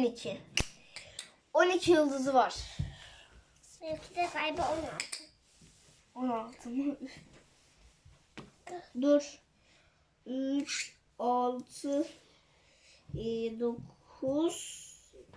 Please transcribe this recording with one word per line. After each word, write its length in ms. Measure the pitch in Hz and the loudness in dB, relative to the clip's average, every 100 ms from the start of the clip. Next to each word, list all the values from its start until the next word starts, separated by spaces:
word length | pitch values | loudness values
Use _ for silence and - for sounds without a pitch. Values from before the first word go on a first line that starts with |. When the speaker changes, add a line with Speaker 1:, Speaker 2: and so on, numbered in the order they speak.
Speaker 1:
iki. 380 | 240 226 202 - - - - - - - - - - - _ | 6 0 -8 -10 -4 -2 -2 -6 -20 -18 -16 -16 -16 -20 _
On 140 | 311 359 | 6 6
iki 200 | 349 330 | 6 6
yıldızı 440 | 320 294 269 262 | 6 6 2 4
var. 200 | 262 202 - - - - - - - - - - _ - - | 6 6 2 -8 -6 -6 -8 -18 -20 -20 -20 -20 _ -20 -14
Speaker 2:
Benimki 320 | 320 311 - 349 | -8 -8 -6 -2
de 120 | 349 | -2
galiba 280 | 302 311 302 - 320 | 0 -2 0 0 0
on 40 | 302 | -4
altı. 300 | 160 - - - _ _ - - - - - _ | -6 -8 -10 -14 _ _ -20 -20 -20 -20 -20 _
Speaker 1:
On 140 | 247 254 | -6 -2
altı 420 | 226 233 - 240 | -2 -6 -12 -6
mı? 260 | 247 285 269 262 - - - - _ _ _ - _ - - _ - - _ - 359 - 240 | -2 -2 -4 -10 -16 -20 -20 -20 _ _ _ -20 _ -20 -20 _ -20 -20 _ -14 -14 -10 0
Dur. 400 | 277 285 285 - _ _ _ - _ _ _ _ 233 | 4 4 4 -10 _ _ _ -20 _ _ _ _ -8
Üç, 680 | 262 269 285 302 - - - _ - | -4 0 -2 -2 -6 -8 -12 _ -4
altı, 920 | 240 247 247 254 - - 285 277 330 - - - _ _ _ _ - - - | 0 2 2 -2 -8 -8 0 0 0 -6 -20 -20 _ _ _ _ -20 -20 -12
e, 100 | - 226 226 226 226 | -6 -4 -2 -4 -2
dokuz, 1200 | 240 240 - - - - 262 294 339 - - - - - - - - | -4 -4 -10 -20 -20 -6 -2 0 0 -2 -10 -14 -18 -20 -20 -20 -20